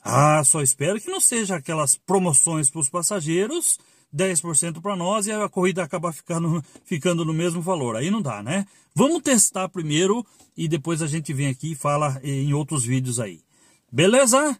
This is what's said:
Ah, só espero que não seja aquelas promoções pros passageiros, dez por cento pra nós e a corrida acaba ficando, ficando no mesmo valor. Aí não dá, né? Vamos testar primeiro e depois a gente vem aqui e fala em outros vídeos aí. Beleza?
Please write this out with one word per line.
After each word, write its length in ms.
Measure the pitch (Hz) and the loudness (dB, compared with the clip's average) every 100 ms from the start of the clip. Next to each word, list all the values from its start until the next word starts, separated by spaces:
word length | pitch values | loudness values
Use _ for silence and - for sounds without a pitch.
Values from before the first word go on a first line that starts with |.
Ah, 400 | - 120 147 151 | 2 4 6 6
só 200 | 143 160 | 4 2
espero 360 | 139 - 147 214 | 0 0 -2 -2
que 120 | - | -4
não 100 | 381 | 0
seja 360 | - 233 202 180 | 0 0 -2 -4
aquelas 420 | 135 160 143 - | -4 -2 -2 -4
promoções 720 | - 190 180 143 - 160 147 | 0 2 4 2 2 0 -2
pros 180 | 160 165 | -2 -4
passageiros, 880 | 175 165 - 151 170 214 339 - - _ _ _ | -2 -2 -2 0 0 0 -2 -2 -4 _ _ _
dez 300 | 143 190 180 | -2 0 0
por 160 | 170 160 | 0 -2
cento 240 | 170 165 | -2 -6
pra 160 | 185 196 | -6 -4
nós 300 | 175 214 202 | -2 -2 -2
e 40 | |
a 200 | 214 202 | -2 -4
corrida 320 | - 185 180 | 0 0 0
acaba 320 | 170 175 170 | -4 -4 -6
ficando, 500 | 156 - 170 170 165 139 - _ | -8 -6 -2 0 -2 -4 -18 _
ficando 400 | 170 180 170 160 | -4 0 0 -2
no 80 | |
mesmo 260 | 160 175 170 | 0 0 -2
valor. 340 | 170 180 123 | -2 -2 -2
Aí 160 | 110 151 | -2 -2
não 120 | 220 | -2
dá, 200 | 147 104 | -2 -6
né? 220 | 104 185 196 _ _ | -4 -4 -4 _ _
Vamos 260 | - 254 339 | 2 2 2
testar 460 | - 247 - 190 185 | 2 2 2 0 -6
primeiro 560 | 185 156 147 185 233 - _ _ - | -6 -2 0 2 0 -2 _ _ -6
e 100 | 160 | -2
depois 360 | 156 156 165 | -2 -2 -4
a 40 | 160 | -2
gente 240 | 160 151 | -4 -4
vem 180 | 135 139 | -2 -2
aqui 240 | 131 156 | -2 -6
e 20 | |
fala 440 | 156 151 147 147 135 | -4 -2 0 0 -2
em 300 | 147 139 143 | -4 -2 0
outros 320 | 143 151 156 117 | 0 0 -2 0
vídeos 340 | 131 127 117 | 0 0 -4
aí. 200 | 107 82 _ _ _ _ _ | -6 -10 _ _ _ _ _
Beleza? 680 | 117 180 247 269 254 302 269 | 2 4 6 6 4 2 -2